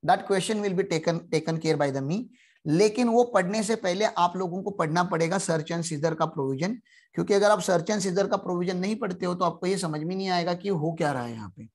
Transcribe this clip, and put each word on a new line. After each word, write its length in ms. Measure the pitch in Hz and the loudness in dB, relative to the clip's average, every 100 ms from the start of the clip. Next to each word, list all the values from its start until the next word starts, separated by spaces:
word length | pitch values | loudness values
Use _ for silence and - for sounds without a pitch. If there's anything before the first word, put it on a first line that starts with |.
| 147 | 2
that 200 | 190 - | 0 2
question 340 | 196 - 214 | 0 0 -2
will 160 | 208 180 | 0 0
be 60 | |
taken, 360 | 196 165 160 165 - | 0 0 0 -2 0
taken 300 | 156 156 165 | -2 0 -2
care 180 | 160 151 | 0 2
by 140 | 143 | 2
the 100 | 135 | 0
me। 220 | 135 151 127 _ _ _ 156 | -2 -4 -6 _ _ _ 0
लेकिन 440 | 156 214 214 247 | 4 4 4 2
वो 140 | 226 240 | 4 4
पढ़ने 300 | 220 180 220 | 4 2 -2
से 120 | 208 226 | -2 -2
पहले 300 | 190 175 214 | 0 0 0
आप 300 | - 175 180 | 2 0 0
लोगों 240 | 185 180 | -4 -4
को 80 | 190 | -6
पढ़ना 320 | 196 165 165 | -2 0 2
पड़ेगा 340 | 180 175 165 190 | 2 2 0 0
search 340 | - 160 151 170 | 0 -2 0 -4
and 100 | 165 | -4
seizure 260 | 156 160 156 | -2 -2 0
का 60 | 160 | -2
प्रोविजन, 480 | 160 135 135 175 233 _ _ _ - | -2 -4 -2 -4 -4 _ _ _ -4
क्योंकि 180 | - | 2
अगर 180 | 202 202 | 4 6
आप 80 | 208 | 4
search 320 | 175 180 165 | 4 2 2
and 140 | 214 190 | -2 0
seizure 240 | 180 196 | 0 0
का 80 | 196 | 0
प्रोविजन 400 | 196 175 180 180 | -2 -2 -2 -2
नहीं 180 | 185 214 | -2 -2
पढ़ते 260 | 214 180 180 | -4 -4 -4
हो 100 | 180 | 0
तो 100 | 180 | 0
आपको 220 | 170 185 | 0 -2
ये 100 | 190 | -2
समझ 240 | 170 151 | -2 -4
में 140 | 156 190 | -4 -4
नहीं 140 | 190 | 0
आएगा 240 | 180 170 | 0 0
कि 160 | 175 190 | -2 -2
हो 220 | 185 151 160 | -2 -2 0
क्या 140 | 156 | -2
रहा 120 | 135 | -2
है 100 | 120 | -4
यहाँ 160 | 117 104 - | -8 -12 -14
पे 80 | 113 | -20